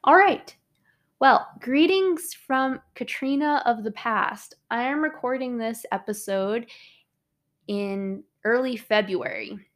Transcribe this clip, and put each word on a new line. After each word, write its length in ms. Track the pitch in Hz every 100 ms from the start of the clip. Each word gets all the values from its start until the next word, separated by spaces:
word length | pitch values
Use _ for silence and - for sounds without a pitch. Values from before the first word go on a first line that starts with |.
| -
All 100 | 339
right. 400 | 392 277 - - _ _ _ _ _ _
Well, 300 | 262 240 - -
greetings 720 | - 269 330 381 381 330 -
from 460 | - _ 262 262 262 _ -
Katrina 680 | 240 - 269 277 302 294 -
of 180 | 226
the 80 | 220
past. 640 | 208 233 214 - 208 - - _
I 120 | 233
am 200 | 254 285
recording 540 | 311 302 247 254 254 240
this 280 | 226 233 -
episode 760 | 196 - 208 - 196 190 226 233 - - _ _ _ _ _ _ _ -
in 560 | 202 202 196 196 196 - _ 214
early 320 | 240 262 233
February. 840 | - 214 196 185 117 - 104 202 _